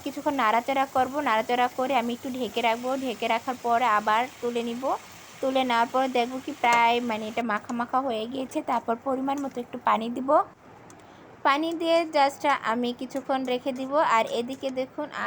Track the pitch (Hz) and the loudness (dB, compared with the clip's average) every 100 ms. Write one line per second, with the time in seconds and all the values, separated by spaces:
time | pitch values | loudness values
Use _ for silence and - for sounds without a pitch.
0 | 285 285 302 277 220 226 262 269 269 262 | -4 -4 -2 2 4 2 2 0 2 2
1 | 254 285 277 220 226 240 247 - 254 254 | 0 0 0 0 2 2 0 0 0 0
2 | 240 240 269 254 240 233 226 233 254 269 | 0 -4 -6 -4 -4 0 0 0 -2 -2
3 | 262 208 226 226 262 247 233 233 240 208 | -4 -2 0 0 -2 -4 0 2 4 2
4 | 214 220 254 - 240 240 233 240 269 - | 4 2 0 -4 -4 -2 -4 -4 -4 -4
5 | - - - - 269 262 254 233 240 262 | -6 -20 -18 -4 0 2 2 2 2 2
6 | 269 254 240 262 294 285 240 233 233 240 | 0 0 0 -4 -8 -2 2 4 4 4
7 | 240 214 220 233 233 208 - 240 240 262 | 0 -4 -4 -4 -2 -2 -4 -6 -2 -2
8 | 269 220 226 262 262 311 285 240 - 233 | 0 -2 -4 -6 -6 -4 -2 -2 0 -4
9 | 277 262 269 285 269 240 240 247 - 214 | -2 -2 -2 -2 -4 -8 -8 -2 0 0
10 | 233 247 262 320 415 - - - - - | 0 -2 4 4 4 -6 -20 -20 -20 -20
11 | - - - - 294 285 330 330 330 330 | -20 -20 -20 -2 2 2 0 -2 2 2
12 | 320 302 277 277 294 269 - 240 240 240 | 2 4 2 2 0 0 0 -2 -2 -4
13 | 254 269 262 269 254 247 277 254 262 294 | -6 -6 -2 -2 0 -2 -2 -4 0 2
14 | 294 226 - 233 240 269 269 262 262 - | 4 2 2 -2 -6 -6 -6 -4 -6 -6
15 | 294 - | -8 -6